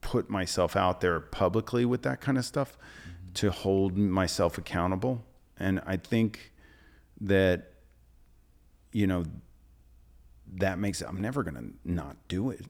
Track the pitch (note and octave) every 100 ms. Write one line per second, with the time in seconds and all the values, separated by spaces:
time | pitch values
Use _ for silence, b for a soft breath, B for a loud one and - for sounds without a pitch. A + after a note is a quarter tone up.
0 | - A#2+ - G#2 F2+ - F2 F#2+ F#2 F2+
1 | F2+ E2+ - - F#2+ G#2+ A2+ B2 A#2+ B2
2 | C3+ C3 - C3 B2 D3 C3+ - - -
3 | - - F2+ - G#2 F2+ F#2+ G2 F#2+ F#2
4 | G2+ F#2+ F#2 - F2 F2+ E2+ F2+ F2 F#2+
5 | A#2 B2 - - _ - F#2 F#2+ - F#2+
6 | - A#2 A2+ - - b b b b b
7 | b - G2 G2 F#2+ F2+ - - _ _
8 | _ _ - _ _ _ _ _ _ G#2+
9 | G2 F2+ E2 D#2 - - - - - -
10 | - - - - - F#2 F#2+ F#2 G2+ F2+
11 | - F#2+ G#2 C3+ E2+ B1+ A1 - - F2
12 | C#2 - _ F#2 B2 - -